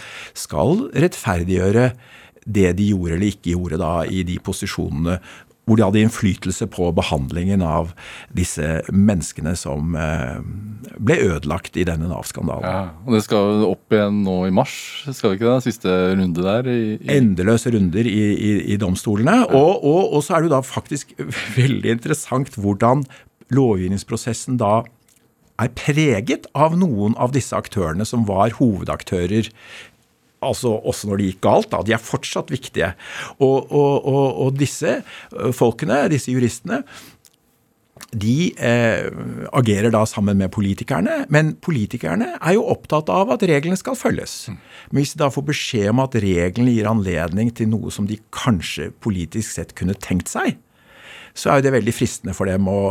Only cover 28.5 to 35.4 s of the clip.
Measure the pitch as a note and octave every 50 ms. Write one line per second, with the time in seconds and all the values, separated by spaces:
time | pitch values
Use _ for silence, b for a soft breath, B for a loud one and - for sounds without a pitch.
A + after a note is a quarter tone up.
28.5 | A2 - C#3+ A#2 G2 E2+ E2+ - D2+ - - - G2 F2 F2 F2 G#2 A#2 A2 -
29.5 | B B B B B B B B B B _ _ _ _ _ _ _ - - C3+
30.5 | A#2 - B2+ A#2 G#2 - - - - - - G#2 G2 G2+ G2+ F#2+ F#2 - - G#2
31.5 | A2 F#3+ A3 - - F2+ F2+ A2 A2 G#2+ - - - - - - - F#3 - -
32.5 | C#3+ - - - - - D#2+ F#2 F#2 B B B B B B B B - C3+ C3
33.5 | C3+ C3 - - D3 C#3+ C#3+ C#3 C#3+ - - C#3+ C3+ C#3 C3+ C3 - - C3 C3+
34.5 | C3+ C#3 C#3+ - - - D3+ - C#4 C#4 - B B B B B - -